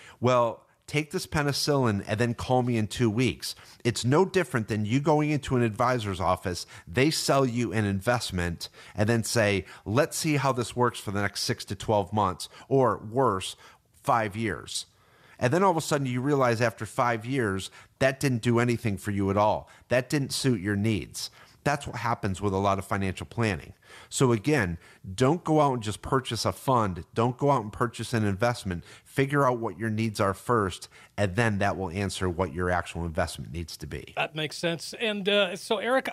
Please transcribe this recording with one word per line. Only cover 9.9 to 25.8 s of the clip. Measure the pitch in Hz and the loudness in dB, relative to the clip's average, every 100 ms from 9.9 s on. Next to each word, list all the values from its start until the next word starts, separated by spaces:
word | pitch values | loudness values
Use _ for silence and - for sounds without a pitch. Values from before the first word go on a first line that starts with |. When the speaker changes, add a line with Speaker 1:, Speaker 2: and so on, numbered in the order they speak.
| 113 156 - | 0 0 0
Speaker 1:
see | 165 147 | 0 0
how | 135 | 2
this | 123 113 | 0 -2
works | - 123 - | 0 0 0
for | - | -6
the | 101 | -2
next | 101 - | -2 -4
six | - 117 - | -4 -4 -6
to | 104 | -8
twelve | - 107 95 | 0 0 0
months," | 107 98 85 - - - | 0 0 -2 -10 -14 -2
or | 135 123 98 | 2 4 2
worse, | 110 117 127 95 95 - - - _ _ | -4 0 2 2 -4 -12 -18 -20 _ _
five | - 123 110 | -2 0 0
years. | 98 113 69 50 - - _ _ _ - - | -4 -4 -4 -8 -12 -12 _ _ _ -20 -2
And | 127 | 2
then | 160 | 4
all | 196 | 4
of | 165 | 2
a | |
sudden | - 151 135 | 2 0 0
you | 123 | -2
realize | 131 143 123 113 | 0 4 4 4
after | 120 - | 2 0
five | 110 - 123 113 | -8 0 0 0
years, | 113 135 110 95 92 - - - | -2 0 0 0 -4 -14 -16 0
that | 131 135 | 0 2
didn't | 139 123 | 0 0
do | 123 117 | 2 4
anything | 120 117 117 95 | 4 0 -2 -4
for | - | -4
you | 101 98 | 0 2
at | 98 | 4
all. | 107 85 - - - | 4 2 -4 -16 -2
That | 120 127 | 0 2
didn't | 151 135 | -2 -2
suit | - 135 117 | -2 0 0
your | 92 | 0
needs. | 101 107 104 60 - - - - _ | 0 2 0 -4 -12 -14 -14 -20 _
That's | - 143 - | -2 -2 -4
what | 113 | -6
happens | 117 120 107 90 | -4 -2 -2 -2
with | 101 | -2
a | 95 | 0
lot | 101 98 | 2 0
of | - | -2
financial | 101 95 87 85 | -2 -2 -4 -8
planning. | - 113 85 - - - - - | -2 -2 -2 -6 -20 -20 -20 -8
So | - 131 | 0 2
again, | 117 117 151 95 82 - - - | 2 2 2 2 -2 -10 -20 -10
don't | 92 127 170 | 0 2 2
go | - 156 | 2 2
out | 143 | 4
and | 127 | 0